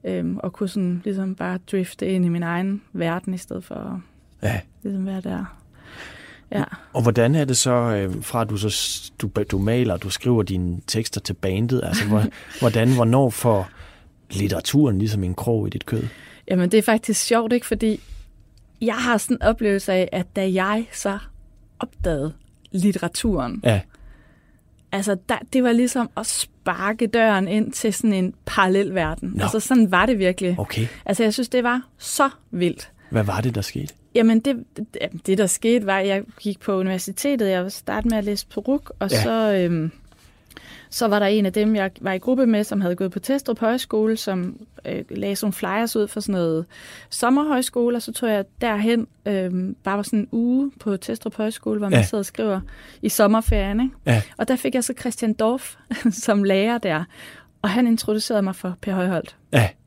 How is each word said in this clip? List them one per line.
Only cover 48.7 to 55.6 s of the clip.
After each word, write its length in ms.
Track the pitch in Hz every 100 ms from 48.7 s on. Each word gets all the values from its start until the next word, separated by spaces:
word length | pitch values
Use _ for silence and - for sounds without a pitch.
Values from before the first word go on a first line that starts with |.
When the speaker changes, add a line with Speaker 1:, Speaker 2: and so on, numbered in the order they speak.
| 208 220 233 220 _ 208
Speaker 1:
øhm, 500 | 196 185 180 185 -
bare 120 | - 202
var 60 |
sådan 160 | 202 214
en 100 | 202
uge 380 | 233 240 254 277 -
på 160 | 220 190
Testrup 380 | - 226 226 -
Højskole, 420 | 214 220 220 214
hvor 100 | 202
man 100 | -
Speaker 2:
Ja. 60 |
Speaker 1:
sidder 180 | - 214
og 40 | 196
skriver 340 | - 220 190 - - - -
i 60 | 214
sommerferien, 720 | - 208 220 226 214 196 208
ikke? 140 | 262 - -
Speaker 2:
Ja. 160 | 117 - -
Speaker 1:
Og 120 | 226
der 80 | 254
fik 180 | 262
jeg 100 | 254
så 100 | 233 247
Christian 320 | 240 - 226
Dorf 440 | 220 220 262